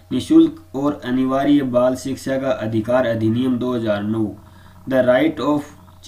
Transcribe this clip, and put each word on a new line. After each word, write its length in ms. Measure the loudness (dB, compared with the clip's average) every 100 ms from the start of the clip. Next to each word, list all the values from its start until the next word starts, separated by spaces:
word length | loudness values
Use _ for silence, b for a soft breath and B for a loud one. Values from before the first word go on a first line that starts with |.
| b
निशुल्क 640 | -4 4 4 4 0 -10 -4
और 260 | -2 -2 -2
अनिवार्य 560 | -2 0 0 2 2
बाल 340 | 2 2 2 0
शिक्षा 420 | -6 -8 -4 -4
का 140 | -2
अधिकार 540 | -4 -2 -2 0 0 0
अधिनियम 520 | 0 0 0 0 0
दो 180 | -2 -2
हज़ार 280 | -2 -2
नौ, 320 | -2 -2 -4 -6 b b b b -2
The 140 | 0
Right 360 | 4 4 2 0
of 220 | -2 -2 -4 -18 -20 -14